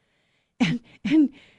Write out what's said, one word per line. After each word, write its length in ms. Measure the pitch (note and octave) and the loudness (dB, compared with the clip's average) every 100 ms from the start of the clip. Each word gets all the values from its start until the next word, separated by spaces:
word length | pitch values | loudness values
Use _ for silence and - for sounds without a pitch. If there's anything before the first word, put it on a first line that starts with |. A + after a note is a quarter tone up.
| _ _ | _ _
<laughs> 420 | _ _ _ _ | _ _ _ _
And, 200 | F3+ A#3+ - _ | -4 -4 -10 _
and 260 | G3+ D#4 C#4 - - | -2 0 0 -2 -20